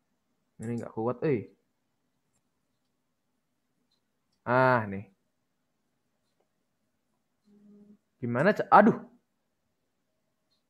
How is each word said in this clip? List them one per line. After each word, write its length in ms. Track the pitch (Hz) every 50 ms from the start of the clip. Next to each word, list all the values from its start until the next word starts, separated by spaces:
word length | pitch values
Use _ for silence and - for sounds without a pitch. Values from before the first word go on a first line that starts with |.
| _ _ _ _ _ _ _ _ _ _ _ -
Ini 240 | 107 117 120 117 -
nggak 80 | -
kuat, 320 | - 113 110 120 120 - -
eh. 320 | 117 127 104 95 - - _ _ _ _ _ _ _ _ _ _ _ _ _ _ _ _ _ _ _ _ _ _ _ _ _ _ _ _ _ _ _ _ _ _ _ _ _ _ _ _ _ _ _ _ _ _ _ _ _ _ _ _ _ _ _ _ _ _
Ah, 400 | 113 123 127 131 127 127 117 107
nih. 240 | 101 95 98 117 - _ _ _ _ _ _ _ _ _ _ _ _ _ _ _ _ _ _ _ _ _ _ _ _ _ _ _ _ _ _ _ _ _ _ _ _ _ _ _ _ _ _ _ _ _ _ _ 208 - - - 208 - - - - - _ _ _ _
Gimana, 400 | _ 131 120 120 123 160 202 208
Ca-, 120 | - - -
aduh. 240 | - - 208 208 - - - - - _ _ _ _ _ _ _ _ _ _ _ _ _ _ _ _ _ _ _ _ _ _ _ _ _ _ _ _ _ _